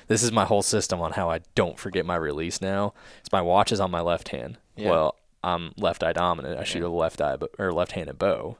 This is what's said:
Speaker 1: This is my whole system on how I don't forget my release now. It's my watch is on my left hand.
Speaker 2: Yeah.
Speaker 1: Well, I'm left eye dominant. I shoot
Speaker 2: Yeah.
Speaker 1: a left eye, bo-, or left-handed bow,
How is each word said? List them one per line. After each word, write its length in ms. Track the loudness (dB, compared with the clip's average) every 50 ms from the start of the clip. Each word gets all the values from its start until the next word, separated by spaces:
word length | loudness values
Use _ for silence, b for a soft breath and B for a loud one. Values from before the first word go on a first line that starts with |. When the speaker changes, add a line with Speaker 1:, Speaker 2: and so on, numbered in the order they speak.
| 0
Speaker 1:
This 160 | 0 2 2 2
is 80 | 2
my 140 | 4 2 4
whole 180 | 4 4 2 4
system 360 | 2 2 0 0 0 -2 -2
on 120 | -2 -2 -2
how 160 | -2 -2 -2
I 100 | -2 -4 -6 -2 _
don't 220 | 0 0 0 -2
forget 280 | -6 -10 -2 -2 -2 0
my 100 | 0 0
release 440 | 0 0 -2 -2 -2 -4 -4 -4 -4
now. 320 | -4 -2 0 0 -2 -2 -4 B B B B B
It's 120 | B -2
my 100 | 0 0
watch 300 | 4 4 6 4 4 4
is 80 | 2 0
on 120 | 0 0
my 100 | 0 0
left 280 | 0 0 0 0 -2 -8
hand. 280 | -10 -8 -8 -10 -12 -16 _ _ _
Speaker 2:
Yeah. 140 | -4 0 2
Speaker 1:
Well, 260 | 4 4 4 2 0 -4 _ _ _ _ -4
I'm 300 | -2 -2 -2 -4 -8 -6
left 260 | -2 0 0 0 0 0
eye 100 | 0 0
dominant. 460 | 2 2 2 0 0 -4 -6 -6 -6
I 40 | -6
shoot 160 | -6 -4 -4
Speaker 2:
Yeah. 60 | -4
Speaker 1:
a 20 | -2
left 300 | 0 0 0 0 0 -2
eye, 140 | -2 -2 0
bo-, 140 | -2 -6 -8 -6
or 140 | -4 -2 -2
left-handed 480 | 0 0 0 -2 -2 -8 -8 -8 -4 0
bow, 380 | 0 0 0 0 -2 -8 -12